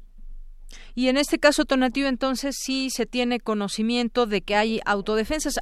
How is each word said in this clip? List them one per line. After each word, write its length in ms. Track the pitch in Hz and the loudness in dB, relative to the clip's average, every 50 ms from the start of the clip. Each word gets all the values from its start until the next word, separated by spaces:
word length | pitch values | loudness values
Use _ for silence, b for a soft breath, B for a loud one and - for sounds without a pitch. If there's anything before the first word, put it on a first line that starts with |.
| - - - - - - - - - - - - - - B B B B B | -16 -20 -18 -16 -14 -12 -12 -12 -12 -14 -16 -16 -18 -16 B B B B B
Y 140 | 240 254 254 | 0 2 2
en 100 | 254 277 | 4 4
este 220 | 294 - 330 - | 2 2 0 6
caso, 260 | - 294 285 - 302 | 6 6 6 6 2
Tonatiu, 400 | - 269 262 254 254 214 269 277 | 2 4 2 2 2 2 0 0
entonces 500 | 277 254 226 269 262 262 - - 277 254 - | 0 0 0 0 -2 -2 0 -2 -4 -4 -4
sí 300 | - - 262 269 262 262 | -4 -4 -2 -2 -2 -2
se 140 | - - 226 - | -2 -4 -4 -2
tiene 320 | - 247 247 240 247 233 | 0 -2 0 0 0 -2
conocimiento 880 | - - 220 208 202 190 - - 214 226 240 247 240 226 - 247 240 208 | -2 -2 -2 -2 -2 -4 -2 -2 0 0 2 0 0 0 2 0 0 2
de 140 | 208 190 | 0 -2
que 140 | - - 208 | 0 2 2
hay 240 | 208 220 226 220 - - | 2 2 2 0 -2 0
autodefensas, 720 | - 208 202 190 - 214 220 214 214 302 311 - 294 - - | 0 0 0 0 0 0 0 0 0 -2 -2 -2 -2 -2 -2